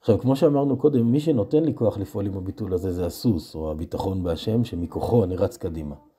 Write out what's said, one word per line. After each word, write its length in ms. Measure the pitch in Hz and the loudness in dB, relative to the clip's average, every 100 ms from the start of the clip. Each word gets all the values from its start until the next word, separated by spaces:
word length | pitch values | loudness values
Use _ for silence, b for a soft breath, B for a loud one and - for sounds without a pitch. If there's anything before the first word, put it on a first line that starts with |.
עכשיו, 180 | - 101 | 4 2
כמו 180 | 123 139 | 4 4
שאמרנו 400 | 165 143 143 131 | 4 4 0 2
קודם, 360 | 147 135 117 | 2 4 4
מי 80 | 135 | 2
שנותן 440 | 156 135 98 151 | 2 0 2 2
לי 100 | 160 | 2
כוח 240 | - 110 95 | 2 0 0
לפעול 280 | 98 107 101 | -8 -4 -4
עם 100 | 95 | -6
הביטול 380 | 92 - 104 | -8 -8 -4
הזה 180 | 90 95 | -2 -2
זה 140 | 90 87 | -2 -4
הסוס, 480 | - 123 90 - | 0 0 0 -2
או 160 | 80 78 | -8 -6
הביטחון 520 | 78 82 82 98 95 | -6 -6 -6 -4 -2
בהשם, 420 | 87 82 - 113 | -2 -2 0 0
שמכוחו 600 | 120 87 85 - 87 117 | 0 -4 -6 -4 2 2
אני 120 | 92 90 | 2 0
רץ 200 | 95 - | -2 -2
קדימה. 380 | 90 82 76 71 _ | -8 -6 -8 -12 _